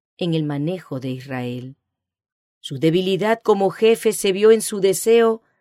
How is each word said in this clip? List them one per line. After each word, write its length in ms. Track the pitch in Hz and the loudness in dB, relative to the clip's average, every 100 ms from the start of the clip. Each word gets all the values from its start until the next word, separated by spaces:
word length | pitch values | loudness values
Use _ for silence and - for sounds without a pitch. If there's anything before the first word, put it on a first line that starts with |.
| _ - | _ -8
en 180 | 180 | -4
el 100 | 160 | -2
manejo 560 | 151 143 151 185 - 135 | -2 -4 -4 -6 -10 -10
de 100 | 131 | -8
Israel. 640 | 127 131 127 123 123 127 135 _ _ _ _ _ _ _ _ | -8 -8 -8 -8 -10 -12 -18 _ _ _ _ _ _ _ _
Su 180 | - 135 | -14 -2
debilidad 640 | 156 175 185 185 208 226 | 0 2 0 0 0 0
como 280 | - 196 190 | 0 2 0
jefe 420 | - 226 226 220 | 2 2 2 0
se 200 | 185 202 | -2 -2
vio 200 | 190 214 | 2 4
en 100 | 226 | 4
su 180 | - 208 | 0 0
deseo 640 | 190 180 220 233 226 226 _ _ | 0 2 4 4 4 0 _ _